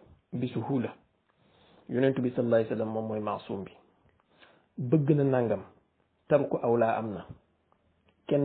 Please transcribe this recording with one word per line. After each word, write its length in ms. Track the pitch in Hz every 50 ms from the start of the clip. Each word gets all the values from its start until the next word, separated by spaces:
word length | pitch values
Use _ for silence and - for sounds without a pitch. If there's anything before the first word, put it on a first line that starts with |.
| - - - _ _ _
bi 160 | - 123 131 123
suhula. 440 | - - 113 - 139 127 110 - - - _ _ _ _ _ _ _ _ _ _ _ _ _ _ - - - -
Yonent 260 | 127 123 135 135 135 131
bi 100 | 123 123
sallallahu 300 | 123 135 120 117 117 113
alayhi 100 | 110 110
wa 60 | 113
sallam 160 | 107 110 107
moom 140 | 110 110 110 110
mooy 120 | 110 107
maasum 440 | 104 107 101 - - - 113 98 92
bi. 80 | - - - _ _ _ _ _ _ _ _ _ _ _ _ - - _ _ _ _ _ -
Bëgg 320 | 139 120 143 160 143 139 156
na 80 | 143 139
nangam, 380 | 139 131 127 120 110 104 92 - - - _ _ _ _ _ _ _ _ _ _ -
tarku 300 | 156 139 139 - - -
awlaa 340 | - 120 117 117 113 113 110 110
am 120 | 113 110 98
na. 120 | 85 - - - - _ _ _ _ _ _ _ _ _ _ _ _ _ _ _ _ _ -
Kenn 140 | 143 143